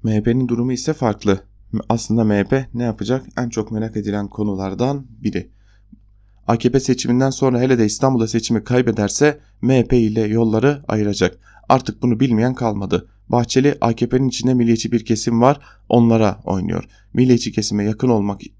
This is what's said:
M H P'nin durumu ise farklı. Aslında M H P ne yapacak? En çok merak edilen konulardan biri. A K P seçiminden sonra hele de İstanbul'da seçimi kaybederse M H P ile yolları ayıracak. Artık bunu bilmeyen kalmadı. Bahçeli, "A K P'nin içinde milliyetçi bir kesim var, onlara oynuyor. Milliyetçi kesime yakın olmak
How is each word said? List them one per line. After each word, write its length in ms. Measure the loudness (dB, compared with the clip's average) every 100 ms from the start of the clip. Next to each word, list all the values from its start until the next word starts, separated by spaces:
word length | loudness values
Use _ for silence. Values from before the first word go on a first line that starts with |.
M 140 | 0 0
H 60 |
P'nin 260 | 2 0 0
durumu 240 | -2 -2
ise 200 | -4 -4
farklı. 480 | -2 0 0 0 -2 -2 _ -8 -8 -2
Aslında 360 | -4 0 0
M 140 | 2 2
H 60 |
P 240 | 2 0 -2
ne 80 | -6
yapacak? 440 | -6 -6 -4 -4 -4 -8
En 100 | -6
çok 240 | -6 -6
merak 240 | -6 -6 -6
edilen 320 | -4 -4 -6
konulardan 800 | -6 -4 -4 -6 -4 -4 -4 -10
biri. 420 | -8 -6 -6 -10 _ _ _ _ -20 _ _ _ _ -4
A 100 | 0
K 160 | 2
P 80 | 0
seçiminden 500 | 0 -2 0 0 0
sonra 300 | 0 0 2
hele 180 | 2 2
de 80 | 2
İstanbul'da 420 | 0 0 0 0
seçimi 360 | -2 -2 -4
kaybederse 760 | 0 0 0 0 -2 2 2 0 _ _
M 160 | 2 2
H 80 | 4
P 100 | 2
ile 220 | 2 0
yolları 640 | 0 2 2 2 2 0 -4
ayıracak. 500 | -2 -2 0 0 -2 _ -20 0
Artık 340 | 0 0 -4
bunu 180 | -2 0
bilmeyen 340 | 2 2 0
kalmadı. 540 | 0 -4 -4 -4 -4 -4 _ _
Bahçeli, 500 | -2 2 2 2 0
"A 120 | -4
K 160 | -2 -2
P'nin 200 | 0 -2
içinde 260 | -2 0
milliyetçi 380 | 2 2 0 0
bir 120 | -4
kesim 360 | -2 -4 0 2
var, 200 | 2 2 -4 -20 _
onlara 520 | 4 4 4 2 -2
oynuyor. 400 | -4 -4 -4 -6 -8 _ _
Milliyetçi 380 | 0 4 4 2
kesime 320 | -4 -4 -2
yakın 240 | -2 -2 0
olmak 320 | 2 0 -6 -12 _